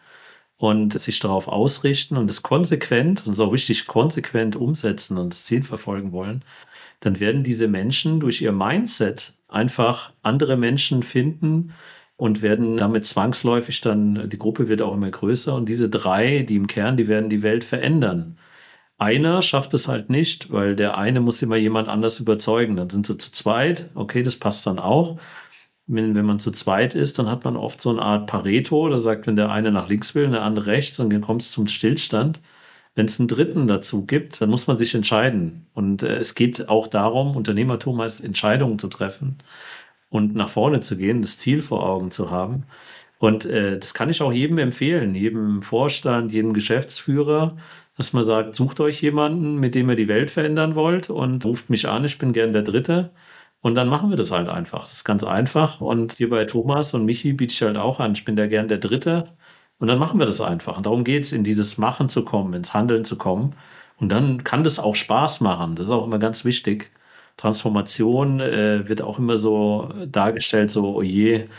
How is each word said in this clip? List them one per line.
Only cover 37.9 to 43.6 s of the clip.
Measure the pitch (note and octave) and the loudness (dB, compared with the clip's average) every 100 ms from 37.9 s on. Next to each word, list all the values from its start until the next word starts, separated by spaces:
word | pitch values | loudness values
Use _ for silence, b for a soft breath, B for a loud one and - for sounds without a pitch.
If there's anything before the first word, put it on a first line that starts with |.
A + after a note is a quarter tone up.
| A#2+ | -4
heißt, | A2+ - | -4 -6
Entscheidungen | - - G#2+ B2+ C3 G#2 | -6 -2 2 2 2 -2
zu | G2 | -6
treffen | - G2 - C#3 C3+ B B B B B B B | -6 -6 -4 -8 -8 B B B B B B B
und | G#2+ G#2 G#2+ | 0 0 0
nach | G2 | -2
vorne | - C3 C#3 | 0 2 2
zu | - F#2 | 0 -2
gehen, | F#2+ A#2+ | 0 0
das | G#2+ - | -2 -2
Ziel | B2+ D3 | 0 0
vor | D3 G#2+ | 0 -2
Augen | F#2 F#2+ F#2 | -2 -2 -4
zu | - F2 | -4 -4
haben. | F2+ F#2+ C3 - B B B B _ | -4 -4 -6 -8 B B B B _
Und, | A2 G#2+ | 2 2
äh, | - G#2+ | 0 0